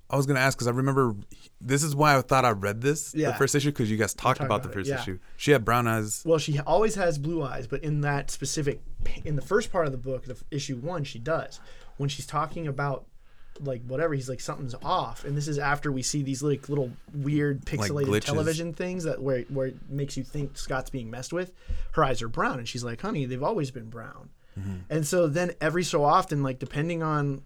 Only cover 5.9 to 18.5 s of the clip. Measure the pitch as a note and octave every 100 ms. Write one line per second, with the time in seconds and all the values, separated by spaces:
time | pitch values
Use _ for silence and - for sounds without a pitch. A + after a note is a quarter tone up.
5.9 | A2+ G#2+ - D#3+ D#3+ D3+ D3 D3+ F3 A3
6.9 | G3 E3+ D3+ D3 E3+ C3+ - A#2+ C#3 D3+
7.9 | D3 D3 C#3+ - - C3+ D#3+ C#3+ - -
8.9 | - - - D#3+ C#3+ - F3+ - F#3 D3+
9.9 | B2+ B2+ B2+ B2+ A#2+ - D3 C#3+ A#2+ D3+
10.9 | F3 C#3 - C3 D#3+ - - - - -
11.9 | - C#3+ - - D3+ D#3 E3+ D#3 C3+ C#3+
12.9 | C3 - - - - - - C#3 B2 B2
13.9 | C3 E3 C#3 B2+ B2+ - D3 C3 - D3+
14.9 | F3+ A#2+ - C#3 C#3+ D3+ C#3+ C#3+ C#3+ D3+
15.9 | C3 A#2+ D3+ C3+ B2+ D3 C#3+ C#3 C#3+ B2
16.9 | B2+ - D3 C#3 D3 D3 C3+ - C#3+ G2+
17.9 | C#3+ C#3 G#2 B2 D3+ D#3